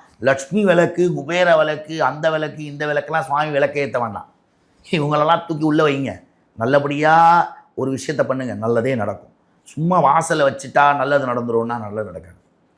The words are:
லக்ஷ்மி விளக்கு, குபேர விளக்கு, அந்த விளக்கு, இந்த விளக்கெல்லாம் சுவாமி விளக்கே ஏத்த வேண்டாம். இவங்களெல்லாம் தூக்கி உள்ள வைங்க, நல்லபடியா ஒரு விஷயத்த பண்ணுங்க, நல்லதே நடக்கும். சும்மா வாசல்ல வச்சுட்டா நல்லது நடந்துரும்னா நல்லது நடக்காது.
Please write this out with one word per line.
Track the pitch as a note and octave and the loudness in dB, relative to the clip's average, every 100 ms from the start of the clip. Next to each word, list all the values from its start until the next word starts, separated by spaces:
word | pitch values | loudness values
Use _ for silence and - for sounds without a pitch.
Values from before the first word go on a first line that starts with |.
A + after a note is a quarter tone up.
| - _ | -18 _
லக்ஷ்மி | B2 C3+ - G3+ G3 | 0 0 -2 0 2
விளக்கு, | E3+ E3+ - F3 | 4 2 2 -2
குபேர | D3 C#3 F3 F3 D#3+ | -2 -4 0 4 4
விளக்கு, | D3+ D3+ D3+ D#3+ | 2 -2 -6 -2
அந்த | C3 D3 D#3+ | -2 -2 -2
விளக்கு, | D#3 D3+ D3 | -2 -4 -8
இந்த | D3+ C#3+ D3+ | -12 -6 -4
விளக்கெல்லாம் | D3 C#3+ D#3+ C#3 | -2 -2 -4 -2
சுவாமி | C#3+ D#3 | -2 -2
விளக்கே | C#3+ C#3+ C#3+ C3+ | 0 0 0 -4
ஏத்த | B2 | -4
வேண்டாம். | A2+ F#2+ - _ _ _ _ _ - | -6 -8 -16 _ _ _ _ _ -6
இவங்களெல்லாம் | E3+ D3 D3+ D#3 E3+ E3+ | -2 0 2 2 0 -2
தூக்கி | D#3 | -4
உள்ள | D#3 D3+ D3+ | 0 2 2
வைங்க, | C3+ B2+ F#2 _ _ _ - | 0 -4 -8 _ _ _ -6
நல்லபடியா | A#2 C#3+ C#3+ C#3+ D3+ E3 E3 E3+ - - - - | 0 2 0 0 4 6 6 4 2 -6 -14 -6
ஒரு | C3 C3 | -4 -4
விஷயத்த | - C#3+ | -4 -2
பண்ணுங்க, | B2+ C3 B2+ | 0 -2 -6
நல்லதே | G#2 A2+ A#2 B2 B2 | -4 -2 0 0 -2
நடக்கும். | G#2 - - _ _ _ | -4 -6 -12 _ _ _
சும்மா | - - E3 F3+ | -14 -4 0 2
வாசல்ல | C#3 D#3 D#3+ D#3+ C#3 | 4 2 2 2 0
வச்சுட்டா | - C3 D3 C#3+ C#3 | 0 -2 2 4 2
நல்லது | C3+ C#3+ B2+ | 0 0 0
நடந்துரும்னா | A#2+ A#2 A#2 A#2 A#2+ G#2 | -4 -2 -2 -2 -6 -8
நல்லது | G#2 G2+ | -8 -8
நடக்காது. | E2+ F2 - _ _ _ | -12 -18 -20 _ _ _